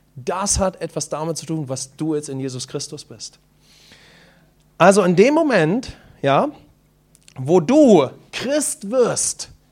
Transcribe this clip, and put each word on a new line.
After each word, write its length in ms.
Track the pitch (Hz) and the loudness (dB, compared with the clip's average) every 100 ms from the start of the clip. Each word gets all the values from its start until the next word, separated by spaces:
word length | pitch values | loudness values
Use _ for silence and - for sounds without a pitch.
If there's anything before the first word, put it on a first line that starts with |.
| _ | _
Das 440 | 131 127 180 196 - | -14 -8 -6 -4 -2
hat 220 | 190 - | -2 -4
etwas 280 | 165 156 - | -10 -8 -8
damit 280 | 147 165 156 | -6 -6 -8
zu 100 | - | -8
tun, 220 | 160 135 | -8 -6
was 260 | 131 - - | -10 -12 -8
du 180 | 156 | -4
jetzt 140 | 151 147 | -4 -6
in 120 | 135 | -8
Jesus 280 | 135 127 - | -8 -8 -10
Christus 360 | 147 - 151 | -12 -12 -16
bist. 340 | - 113 - _ _ _ _ _ _ - _ _ _ _ _ _ _ - | -18 -18 -20 _ _ _ _ _ _ -20 _ _ _ _ _ _ _ 4
Also 240 | 175 202 | 4 6
in 140 | 180 175 | 4 4
dem 180 | 240 | 4
Moment, 600 | 302 320 214 156 226 - - - _ | 4 2 2 2 -2 -6 -16 -20 _
ja, 280 | 139 139 285 - _ _ _ _ _ _ _ - | 0 0 0 -6 _ _ _ _ _ _ _ -8
wo 220 | 131 180 | 0 2
du 480 | 156 285 277 185 127 - _ | 4 6 6 6 4 -4 _
Christ 580 | - 233 294 - - 196 | -10 -4 -4 -4 -8 -4
wirst, 600 | 254 220 - - - - - _ | 0 0 -2 -6 -8 -14 -20 _